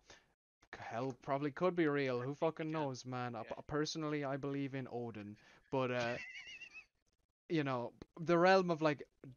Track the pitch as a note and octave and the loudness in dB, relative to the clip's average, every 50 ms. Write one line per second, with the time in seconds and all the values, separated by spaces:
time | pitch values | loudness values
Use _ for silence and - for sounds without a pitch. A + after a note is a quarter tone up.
0 | _ - - - _ _ _ _ _ _ _ _ _ _ - - - - A#2 A2+ | _ -20 -20 -20 _ _ _ _ _ _ _ _ _ _ -14 -12 -10 -8 -6 -4
1 | B2+ C3+ B2 - - - C3+ C#3 D3 D3 C3 - F3 F#3 F3 F3 E3 D3 C#3+ C#3+ | -4 -4 -6 -8 -4 -2 -2 0 0 -2 0 0 0 2 4 4 4 4 4 4
2 | C#3 C3 B2 A#2+ B2 C3+ D3 - E3 D#3+ D#3+ - D#3+ D#3 D#3 D#3+ D3+ C#3 C3 B2 | 2 2 2 0 -2 -4 -2 0 0 0 0 0 -4 -4 -2 -2 -2 -2 -4 -6
3 | - B2+ B2+ B2 B2 B2 A#2+ G#2+ A2+ - - - - - D3+ D3 D3+ D#3 - D#3+ | -8 -6 -6 -4 -4 -4 -6 -8 -8 -8 -10 -10 -6 -4 -2 0 0 0 -2 -4
4 | D#3 D3+ D3+ D3 C#3+ C3+ C#3 C#3 C3 C#3+ C#3 C#3 C#3 C3+ C3 C3+ B2+ - - A#2+ | -2 -2 -2 -2 -2 -2 -2 -2 -2 -2 -2 -2 -2 -2 -4 -6 -6 -6 -6 -6
5 | A#2+ A#2 G#2 G#2+ G#2 G2+ G#2+ - - - - - _ _ - C3+ C3 B2 B2 B2 | -6 -6 -6 -8 -10 -10 -12 -14 -18 -20 -20 -20 _ _ 0 0 2 2 2 0
6 | A#2+ A#2 B2 B2 - - - - - - - - - - - C6+ - _ _ _ | 0 0 -2 -4 -6 -10 -12 -14 -14 -14 -16 -16 -16 -18 -18 -20 -20 _ _ _
7 | _ _ _ _ _ _ _ _ _ - F3+ D#3 C#3+ C#3 C3 B2 A#2+ A2+ - _ | _ _ _ _ _ _ _ _ _ -2 0 0 2 0 0 -2 -2 -4 -8 _
8 | - - _ - E3 D3 F3 E3+ F3 F#3 F#3+ F#3+ F#3 F3 E3+ D3+ D#3+ D#3 D3 B2+ | -20 -18 _ -6 0 2 4 6 8 8 8 8 6 4 2 2 2 2 2 0
9 | - - _ _ - C#3 B2+ | -4 -12 _ _ -20 -20 -20